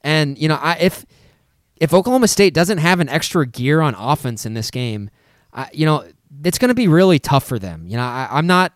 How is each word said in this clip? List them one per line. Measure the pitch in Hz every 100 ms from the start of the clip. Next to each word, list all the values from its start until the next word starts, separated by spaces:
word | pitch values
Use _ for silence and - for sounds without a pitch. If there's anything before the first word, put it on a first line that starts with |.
And, | 143 156 147 139
you | 156
know, | 151
I, | 147 170
if, | 175 - - _ _ _ _ _ _ _
if | 156 175
Oklahoma | 196 254 233
State | - 202
doesn't | 151 175 196
have | 165 185
an | 151
extra | 143 - 180 131
gear | 117 123 156
on | 156 98
offense | 113 151 131 113 117
in |
this | 113 110
game, | 127 123 107 101 _ _ _ _
I, | - 131
you | 151 156
know, | 151 87 _ _ 139
it's | 156 -
gonna | 247 247
be | 220
really | 156 190 156
tough | - 139 -
for | 120
them. | 95 82 82
You | 113
know, |
I, | 123 123 131
I'm | 139 170
not | 180 180